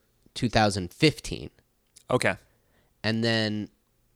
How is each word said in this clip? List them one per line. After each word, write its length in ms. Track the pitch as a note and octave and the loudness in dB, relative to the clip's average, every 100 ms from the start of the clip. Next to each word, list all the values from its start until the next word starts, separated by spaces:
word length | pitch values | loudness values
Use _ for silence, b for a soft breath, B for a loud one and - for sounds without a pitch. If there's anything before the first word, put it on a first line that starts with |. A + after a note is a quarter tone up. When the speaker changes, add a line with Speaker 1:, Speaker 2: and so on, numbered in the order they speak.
| _ _ _ | _ _ _
Speaker 1:
two 140 | - B2 | -4 0
thousand 440 | A#2 G#2+ G2 F2+ | 4 2 2 -6
fifteen. 580 | - D#3 - - - D3 _ _ _ _ - - | 2 2 2 -8 -10 -12 _ _ _ _ -16 -2
Speaker 2:
Okay. 260 | B2+ A2+ F#2+ _ _ _ _ _ _ | 0 0 -2 _ _ _ _ _ _
Speaker 1:
And 180 | G#2+ A2+ | -4 -2
then 440 | A2+ A2+ A2 G#2+ G#2 _ _ _ _ | 0 0 0 -4 -8 _ _ _ _